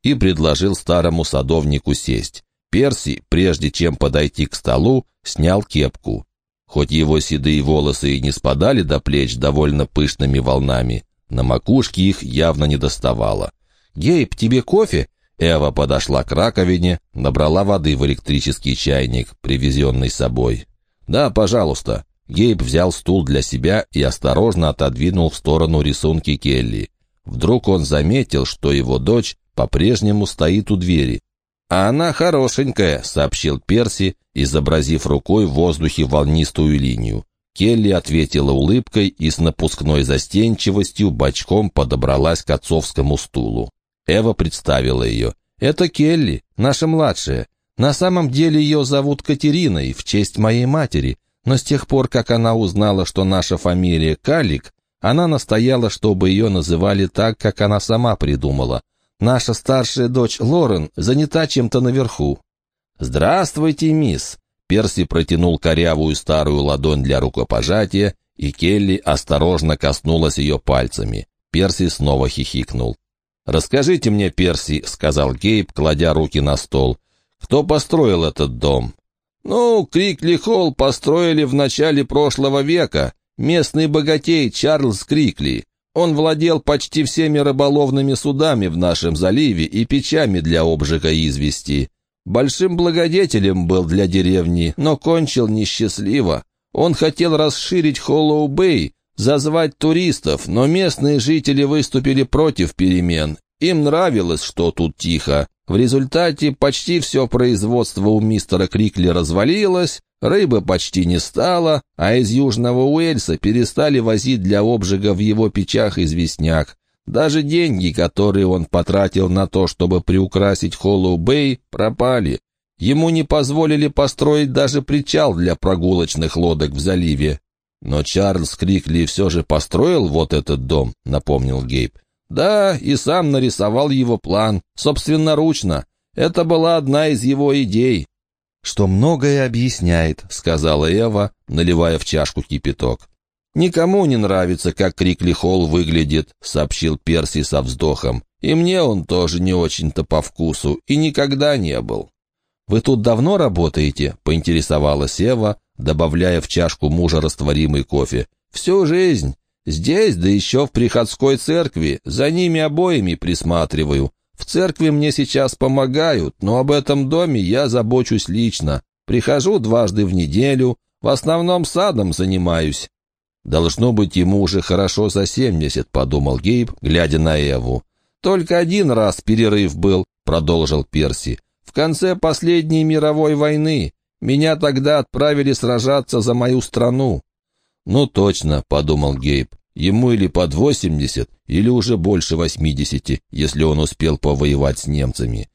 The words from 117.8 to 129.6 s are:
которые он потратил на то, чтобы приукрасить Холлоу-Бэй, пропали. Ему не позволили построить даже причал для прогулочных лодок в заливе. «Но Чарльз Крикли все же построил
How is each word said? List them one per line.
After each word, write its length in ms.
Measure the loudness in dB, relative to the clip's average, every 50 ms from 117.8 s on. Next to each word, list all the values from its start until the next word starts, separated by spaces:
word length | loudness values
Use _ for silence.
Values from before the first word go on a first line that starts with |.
| 0 0
которые 560 | 0 0 -2 0 0 0 0 2 2 2 2
он 200 | 2 2 0 -2
потратил 640 | 0 -2 -2 0 2 2 2 0 0 0 0 0 2
на 160 | 2 0 0
то, 200 | 0 0 0 0
чтобы 360 | 0 0 -2 0 2 2 0 2
приукрасить 720 | 2 2 2 2 2 2 2 2 2 2 0 -2 -4 -6
Холлоу-Бэй, 840 | -2 0 2 2 2 2 2 2 2 2 2 2 2 2 0 -2 -4 _ _
пропали. 680 | -6 -4 -2 -2 0 0 0 0 2 0 0 -2 -4 -4 -8 _ _ _ _ _ _ -4
Ему 300 | 0 0 2 2 2 2
не 160 | 2 0 0
позволили 640 | 0 0 0 0 0 0 0 2 2 2 2 0 0
построить 640 | 2 0 0 0 0 0 2 2 4 2 2 0 0
даже 300 | 0 0 0 0 -2 -2
причал 520 | 0 -2 -2 -2 0 0 0 2 2 0
для 220 | 0 0 0 0
прогулочных 800 | 0 0 0 0 2 2 2 2 2 0 -2 -2 -4 -4 -2 -2
лодок 340 | 0 0 0 0 0 -2 -2
в 80 | -2 -4
заливе. 640 | -2 -2 0 0 0 0 0 0 0 -2 -2 -4 -8 _ _ _ _ _ _ _
«Но 220 | -8 -4 -4 -2 -2
Чарльз 540 | -2 0 0 0 0 0 -2 -4 -4 -6
Крикли 500 | -4 -2 0 0 0 0 0 0 0 0
все 240 | -2 -2 -2 -2 0
же 120 | 0 -2 0
построил 640 | 0 -2 -2